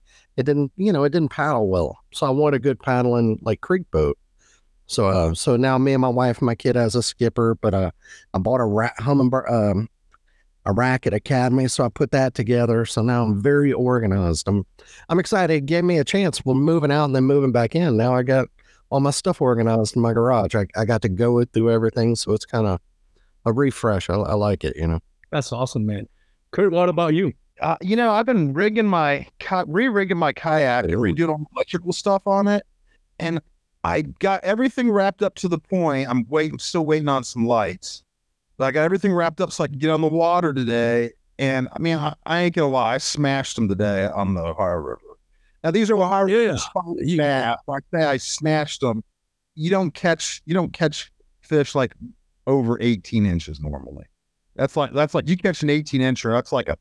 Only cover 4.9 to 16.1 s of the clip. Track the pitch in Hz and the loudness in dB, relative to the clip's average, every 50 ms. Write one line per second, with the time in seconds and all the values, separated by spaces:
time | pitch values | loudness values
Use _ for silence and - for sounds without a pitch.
4.9 | - - 113 95 - 185 - 82 82 - - - 123 120 127 135 131 127 131 139 | -4 0 0 2 2 2 2 0 0 -2 0 0 2 2 2 2 2 2 2 2
5.9 | 135 131 127 127 120 123 127 123 117 - 143 123 117 - - 131 120 123 120 110 | 2 2 0 0 0 0 0 0 0 0 0 -2 -2 -2 -2 0 0 2 0 0
6.9 | 104 123 113 - - - 120 117 - - 117 113 113 - - 107 98 98 95 87 | 0 -2 -2 -2 -2 -2 -2 -2 0 2 0 0 0 0 0 0 2 2 0 -2
7.9 | - _ _ - - - - _ - 95 92 110 127 127 120 110 101 107 110 120 | -4 _ _ -20 -20 -20 -14 _ -4 -2 0 0 2 2 2 2 2 0 0 -2
8.9 | - - 110 135 143 139 131 127 123 131 - - 120 113 104 104 98 95 110 - | -4 -4 -2 0 2 4 4 2 2 0 0 0 0 2 2 2 0 0 -2 -6
9.9 | _ _ _ _ _ _ _ _ _ _ _ _ _ _ - - 98 110 123 127 | _ _ _ _ _ _ _ _ _ _ _ _ _ _ -4 -2 0 0 2 0
10.9 | 131 127 - - - 107 - - 143 127 123 127 123 135 131 123 - - 139 117 | 0 0 0 -2 -2 -2 -2 0 0 2 2 2 2 2 0 0 0 0 -2 -2
11.9 | - - 151 123 - 139 131 131 - - 117 104 123 120 120 117 117 113 113 - | 0 -2 -2 0 2 0 0 0 -2 -2 -2 0 2 2 2 2 2 0 0 -2
12.9 | - - 110 120 123 120 120 110 107 98 104 143 143 143 143 143 123 - 127 123 | -2 0 0 2 2 2 2 2 0 0 2 2 2 4 4 2 2 2 2 2
13.9 | 127 123 113 101 95 101 92 85 82 76 - - 98 101 92 _ _ _ - - | 2 2 2 0 0 2 2 0 0 0 0 0 0 0 -2 _ _ _ -20 -20
14.9 | - - - - 160 180 175 - 220 196 180 156 160 151 139 135 165 170 175 180 | -20 -14 -6 -2 0 0 0 0 0 2 2 2 2 0 0 0 0 0 2 2
15.9 | 175 160 139 - | 2 2 0 0